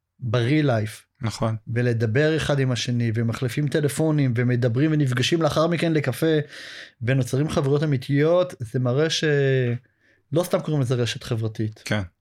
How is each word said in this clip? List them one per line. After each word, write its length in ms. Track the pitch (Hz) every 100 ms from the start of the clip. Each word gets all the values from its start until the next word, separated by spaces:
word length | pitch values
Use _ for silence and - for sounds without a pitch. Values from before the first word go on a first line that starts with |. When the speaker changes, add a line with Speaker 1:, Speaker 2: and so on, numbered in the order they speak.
| _ _
Speaker 1:
ב-real 440 | 120 120 117 156
life. 400 | 143 113 107 - - -
Speaker 2:
נכון. 340 | 113 - 113 110 -
Speaker 1:
ולדבר 680 | 117 123 117 113 120 151 156
אחד 220 | 135 139
עם 120 | 131
השני, 420 | 120 - 120 117
ומחליפים 540 | 110 113 113 123 147 147
טלפונים, 640 | 160 139 143 160 151 135 117
ומדברים 560 | 123 123 120 117 160
ונפגשים 500 | 151 139 120 123 170
לאחר 240 | 156 156 165
מכן 260 | 170 170
לקפה, 440 | 151 135 117 165 156 147 - - - - -
ונוצרים 460 | 117 135 123 135 151
חברויות 340 | 175 135 143
אמיתיות, 720 | 156 135 - 143 151 175 180 -
זה 180 | 117 131
מראה 320 | 123 131 156
שלא 1300 | - 156 143 135 131 123 120 - _ _ _ _ 151
סתם 160 | 180 185
קוראים 200 | - 151
לזה 140 | 127
רשת 280 | 123 117 -
חברתית. 600 | - 113 113 107 110 -
Speaker 2:
כן. 180 | - 107 90 _